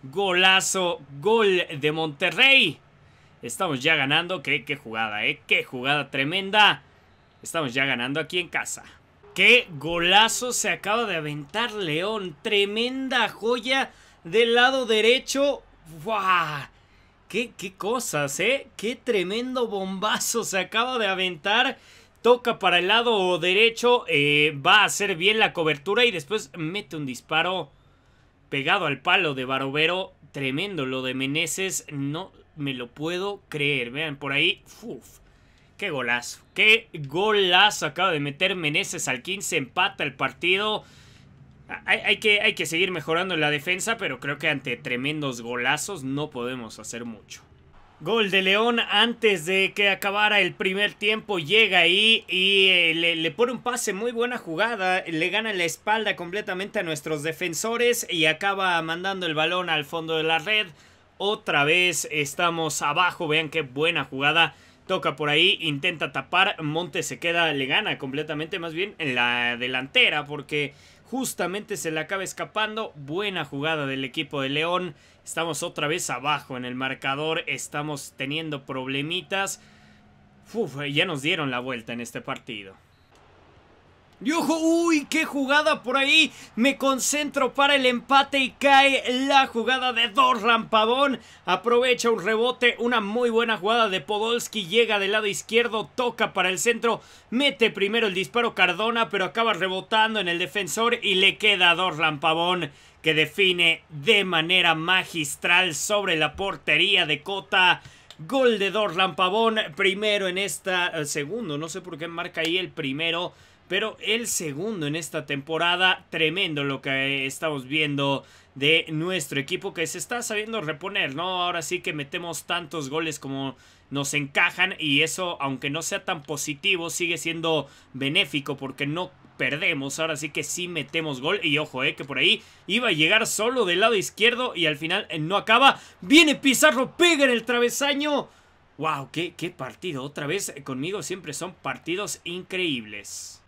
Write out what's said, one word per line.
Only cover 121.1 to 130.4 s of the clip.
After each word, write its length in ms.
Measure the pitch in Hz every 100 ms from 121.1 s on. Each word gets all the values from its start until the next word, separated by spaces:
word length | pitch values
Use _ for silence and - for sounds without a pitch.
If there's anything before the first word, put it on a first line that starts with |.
| 135
¿no? 260 | 180 185
Ahora 200 | 175 175
sí 180 | 156 180
que 120 | 175
metemos 520 | 156 143 180 170 160
tantos 460 | - 175 165 170 135
goles 280 | 151 165 143
como 380 | 139 135 135 131 - _ _
nos 240 | 135 139
encajan 600 | 147 139 196 175 175 185 190
y 240 | 156 139
eso, 340 | 156 - 185 170
aunque 260 | 139 131 147
no 140 | 147
sea 220 | 156 196
tan 180 | 190 175
positivo, 680 | 143 147 - 147 202 185 165
sigue 280 | - 175 165
siendo 500 | 165 160 165 156 139 - -
benéfico 640 | 135 135 165 180 151 139 139
porque 300 | 135 127 143
no 240 | 160 180 _ - _
perdemos. 640 | 131 147 185 151 139 139
Ahora 180 | 160 147
sí 140 | 151
que 140 | -